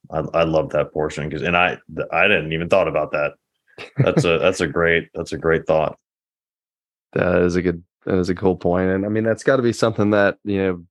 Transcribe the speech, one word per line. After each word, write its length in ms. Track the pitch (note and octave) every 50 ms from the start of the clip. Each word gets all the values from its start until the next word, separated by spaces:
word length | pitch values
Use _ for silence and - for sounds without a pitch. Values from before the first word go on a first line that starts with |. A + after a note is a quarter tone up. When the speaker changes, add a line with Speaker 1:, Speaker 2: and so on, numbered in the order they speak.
| _ -
Speaker 1:
I, 80 | - D#2+ D2+ C#2 -
I 100 | E2+ E2+
love 280 | D#2+ - D#2 D2+ -
that 200 | - D2 C#2+ -
portion 380 | - D#2 D2+ D2+ - D2+ D2 D2+
'cause, 120 | D#2 D#2 C2+
and 120 | F2 F2
I, 220 | F2 F2+ F2 C2+ - _ - - - - -
I 160 | E2 E2 F#2
didn't 240 | G#2 G#2 E2 D#2 D#2 D#2+
even 140 | E2 E2+
thought 200 | E2 G2 F#2+ F2
about 240 | D#2+ D2 D#2 D2+ D2
that. 220 | - D2+ D2 C#2+ - _ _ _ _ _ _ _ - - - - -
That's 280 | - C3+ F#2+ F#2 E3 C#3+
a, 120 | F2 E2
Speaker 2:
<laughs> 40 | D#2
Speaker 1:
that's 180 | D2+ F#2 - -
a 60 | F2+
great, 420 | D2+ C#2 F2 E2+ E2+ E2+ E2 D#2+ - -
that's 200 | - E2 - -
a 40 |
great 280 | C#2+ - E2 D#2+ D#2 D#2
thought. 300 | - D#2+ D#2 D#2 - - _ _ _ _ _ _ _ _ _ _ _ _ _ _ _ _ _ _ _ _ _ _ _ -
Speaker 2:
That 280 | - - F2+ F2+ F2+ F2+
is 120 | F2 F2
a 60 | F2+
good, 220 | F2 F2+ E2+ E2+ F2 _ _ _ -
that 100 | - G2
is 120 | F#2 F2+ F#2
a 60 | F2+
cool 200 | E2+ G2 F#2+ F2+
point. 340 | F2 - F2+ F2 F#2 F#2 F#2
And 160 | F#2+ F#2+ G2
I 40 | G#2+
mean, 140 | G#2+ A2 A2
that's 200 | A2+ A2 - -
gotta 180 | C#3+ C3+ C3 A#2+
be 100 | A#2+ G#2+
something 360 | - A#2+ A#2 G#2 - G#2 G#2
that, 260 | G#2 G#2 G2+ G2 E2+ _ -
you 140 | G#2 G2+
know, 260 | F#2+ F#2+ F#2+ F2+ F2 E2+ _